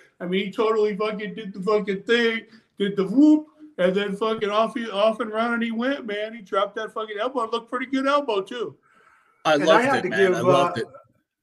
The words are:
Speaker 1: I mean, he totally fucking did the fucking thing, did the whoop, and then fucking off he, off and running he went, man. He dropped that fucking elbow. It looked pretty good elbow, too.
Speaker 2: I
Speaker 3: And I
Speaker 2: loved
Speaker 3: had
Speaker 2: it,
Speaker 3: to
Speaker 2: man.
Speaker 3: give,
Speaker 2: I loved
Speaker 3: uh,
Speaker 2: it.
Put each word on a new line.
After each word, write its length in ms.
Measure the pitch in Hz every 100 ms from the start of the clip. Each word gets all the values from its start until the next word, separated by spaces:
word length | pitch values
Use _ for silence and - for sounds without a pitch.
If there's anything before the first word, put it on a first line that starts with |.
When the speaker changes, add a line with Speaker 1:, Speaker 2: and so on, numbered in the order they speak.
| _ -
Speaker 1:
I 60 | 180
mean, 180 | 185
he 80 | 208
totally 420 | 214 220 220 214
fucking 400 | 202 214 202 208
did 200 | 175 214
the 80 | 202
fucking 400 | 190 208 202 190
thing, 400 | - 233 233 226 - - _ -
did 180 | 202
the 120 | - 185
whoop, 400 | 240 302 302 - _ - -
and 160 | 180
then 220 | 185 202 190
fucking 340 | 220 220 208
off 240 | 208 226
he, 160 | 262 226
off 300 | 196 220 220
and 100 | 226
running 320 | 214 233 233
he 100 | 233
went, 320 | 226 247 285
man. 300 | 220 208 214
He 80 | 233
dropped 320 | 190 196 202
that 180 | 214 214
fucking 240 | 220 220 208
elbow. 260 | 240 269
It 80 | 220
looked 180 | 226 226
pretty 160 | 247 254
good 200 | 269 269
elbow, 360 | 294 285 208
too. 340 | 190 247 185 131 _ _ _ _ _ _ 156
Speaker 2:
I 80 |
Speaker 3:
And 80 | 151
I 40 | 151
Speaker 2:
loved 180 | 185 262
Speaker 3:
had 100 | 262
Speaker 2:
it, 60 |
Speaker 3:
to 60 | 180
Speaker 2:
man. 80 | -
Speaker 3:
give, 160 | 190
Speaker 2:
I 60 | 175
loved 380 | 180 - - -
Speaker 3:
uh, 40 |
Speaker 2:
it. 40 | 113 - - _ _ _